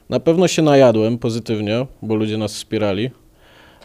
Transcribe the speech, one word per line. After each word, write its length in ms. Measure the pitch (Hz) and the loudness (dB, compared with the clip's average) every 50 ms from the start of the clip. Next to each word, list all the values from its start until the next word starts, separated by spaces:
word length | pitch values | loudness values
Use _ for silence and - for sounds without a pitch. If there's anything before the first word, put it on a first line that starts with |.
| _ - | _ -6
Na 100 | - 123 | -6 -2
pewno 280 | - 165 165 170 185 165 | 0 2 2 2 2 0
się 140 | - - | 2 2
najadłem 560 | 160 151 143 139 135 123 113 110 107 110 120 117 | 2 4 6 6 6 6 6 4 0 0 -2 -2
pozytywnie, 680 | - 123 110 117 110 - 113 104 104 104 107 120 131 135 - - | -4 -4 -6 -6 -6 -4 -4 -4 -2 -2 -4 -4 -4 -6 -10 -12
bo 140 | - 107 110 | -6 -4 -2
ludzie 220 | 107 110 107 107 110 | -2 -2 -2 -4 -4
nas 160 | 107 104 - | -4 -6 -8
wspierali. 560 | - - - 110 110 104 101 98 98 110 131 131 _ _ _ _ _ _ _ _ _ - _ _ _ | -10 -12 -6 -4 -2 -2 -2 -2 -2 -4 -6 -8 _ _ _ _ _ _ _ _ _ -20 _ _ _